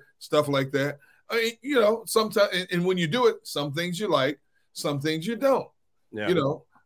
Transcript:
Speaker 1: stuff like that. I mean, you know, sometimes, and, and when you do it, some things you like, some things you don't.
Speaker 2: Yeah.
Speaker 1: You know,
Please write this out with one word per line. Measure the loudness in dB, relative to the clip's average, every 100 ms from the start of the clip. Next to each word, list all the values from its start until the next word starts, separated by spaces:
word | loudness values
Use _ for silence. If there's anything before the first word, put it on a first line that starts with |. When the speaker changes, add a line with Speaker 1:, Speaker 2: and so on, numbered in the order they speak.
| -8 _
Speaker 1:
stuff | 0 0 2
like | 0 0
that. | -2 -2 -4 _ _ _
I | -2
mean, | -2 -4
you | -2 2
know, | 4 2 0
sometimes, | 0 0 2 2
and, | 0 -2
and | 0
when | 0 0
you | 0
do | 2 2
it, | 2
some | -6 -6 -4
things | -4 -4 -4
you | 0
like, | 2 2 -2 _ _ _
some | -8 -4 -2
things | -2 -2 -4
you | -2
don't. | 2 2 -2 _ _ _ _
Speaker 2:
Yeah. | -6 0
Speaker 1:
You |
know, | 0 0 -4 _ _